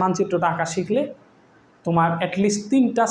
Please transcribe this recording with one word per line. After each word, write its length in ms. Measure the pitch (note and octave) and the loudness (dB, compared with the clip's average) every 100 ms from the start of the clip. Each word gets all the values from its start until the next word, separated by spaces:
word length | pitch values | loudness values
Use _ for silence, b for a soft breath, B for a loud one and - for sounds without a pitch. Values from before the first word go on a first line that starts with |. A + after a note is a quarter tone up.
মানচিত্রটা 440 | F#3 F3 - F3 E3+ | 2 0 0 0 0
আঁকা 160 | E3+ D#3+ | 0 -2
শিখলে 280 | - F3 A#3 D4 - _ _ _ _ _ _ - | -4 -2 -2 -2 -8 _ _ _ _ _ _ -2
তোমার 240 | E3+ E3 E3+ F3+ | 2 2 0 -2
at 80 | F#3 | 0
least 180 | G#3 G#3 - | 0 -2 0
তিনটা 300 | C4+ A#3 A#3+ A3 | 2 2 2 0